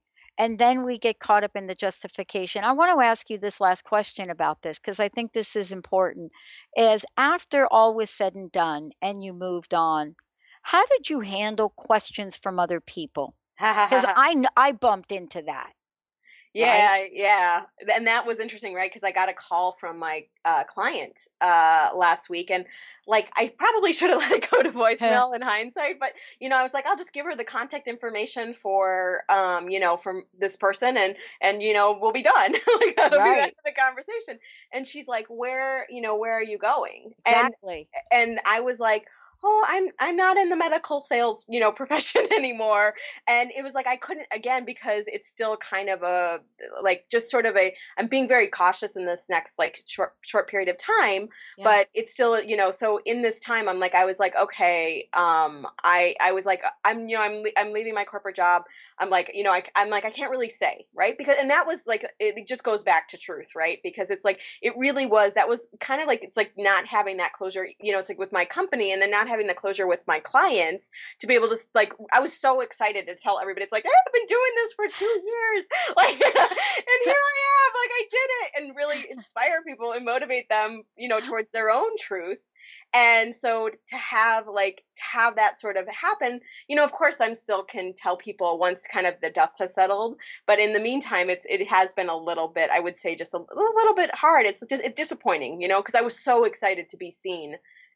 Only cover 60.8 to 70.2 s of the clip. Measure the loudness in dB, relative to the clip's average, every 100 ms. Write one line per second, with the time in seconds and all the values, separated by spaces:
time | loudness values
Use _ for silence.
60.8 | -14 -2 0 0 0 0 2 2 0 -4
61.8 | -4 -6 -6 -4 -4 -4 -10 -8 -2 -2
62.8 | 2 2 0 -14 -14 -14 -12 -4 -4 -4
63.8 | -10 -8 -6 -2 -2 -4 -8 -6 -6 -2
64.8 | -2 0 2 4 4 2 0 0 -6 -14
65.8 | -6 -4 -2 -2 -4 -4 -4 -2 0 0
66.8 | 0 -2 -2 -2 -6 -6 -8 -8 -10 -8
67.8 | -4 -2 -4 -8 -4 -2 -2 -2 -4 -2
68.8 | -2 0 2 2 0 -2 -2 -4 -4 -2
69.8 | 0 0 -2 -4